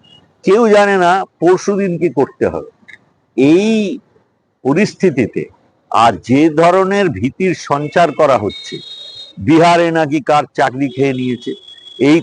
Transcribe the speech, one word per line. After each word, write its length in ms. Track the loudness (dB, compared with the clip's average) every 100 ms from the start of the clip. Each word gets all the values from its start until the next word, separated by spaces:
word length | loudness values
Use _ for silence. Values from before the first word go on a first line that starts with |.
| _ _ _ _
কেউ 200 | 0 2 4
জানে 280 | 4 4 2
না 140 | 2 0 -4 -2
পরশুদিন 520 | 0 0 0 -4 -4 -2
কি 80 | -2 -2
করতে 260 | -4 -2 -4
হবে। 180 | -4 -12 _ -20 -20 _ _ _ 0
এই 640 | 4 4 2 0 -2 -8 -14 _ _ _ _ _
পরিস্থিতিতে 760 | -2 0 -2 -2 -2 0 -4 -6 -10 _ _ _ -4
আর 220 | 0 2 0 -2
যে 120 | 0 2
ধরনের 560 | 2 2 2 0 -2 -2
ভীতির 440 | -4 -6 -4 -4 -4 -4
সঞ্চার 400 | -6 -2 0 0
করা 240 | 2 0 0
হচ্ছে, 360 | -2 -8 -14 -16 -16 -20 -20 -20 -20 -6
বিহারে 500 | 0 4 4 2 2
নাকি 280 | 0 -2 -2
কার 240 | 0 -2 -2
চাকরি 340 | -2 -4 -2 -6
খেয়ে 300 | -2 -2 -2
নিয়েছে, 320 | -4 -6 -8 -14 -16 -20 -18 -2
এই 200 | 2 2